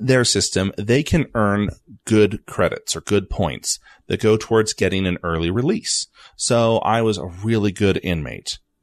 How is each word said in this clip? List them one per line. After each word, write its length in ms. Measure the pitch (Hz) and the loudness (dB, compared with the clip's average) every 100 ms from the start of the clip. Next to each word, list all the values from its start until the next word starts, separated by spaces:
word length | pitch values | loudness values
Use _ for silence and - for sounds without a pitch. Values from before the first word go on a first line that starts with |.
their 200 | 127 127 | 2 4
system, 480 | 120 101 - 98 95 - | 4 0 0 0 -2 -2
they 260 | 104 131 | 0 0
can 280 | 151 170 135 | 2 0 0
earn 360 | 117 104 101 101 - _ 110 | 0 0 2 -2 -4 _ -16
good 400 | - 107 104 104 | 0 4 4 0
credits 500 | - - 90 - - 82 | -8 -2 -2 -2 -8 -8
or 40 | |
good 300 | - 101 95 | -2 -2 -2
points 480 | - 85 60 - - - _ - | -2 -4 -4 -6 -8 -10 _ -6
that 120 | 101 | -2
go 160 | 107 107 | 2 0
towards 380 | - 110 107 | 2 0 0
getting 320 | - 95 95 95 | 0 -2 0 -2
an 100 | 87 | -4
early 280 | 87 82 85 | -4 -2 -2
release. 580 | 104 143 - - - - _ - - | 0 -2 -2 -4 -6 -6 _ -20 -8
So 420 | - 120 113 113 | -2 2 2 2
I 220 | 92 113 | 2 2
was 160 | 113 98 | 2 0
a 100 | 90 | -6
really 460 | 90 110 113 101 | -6 0 2 2
good 260 | 92 101 90 | 2 2 2
inmate, 560 | 90 85 64 52 - - _ _ | 0 -2 -4 -8 -10 -12 _ _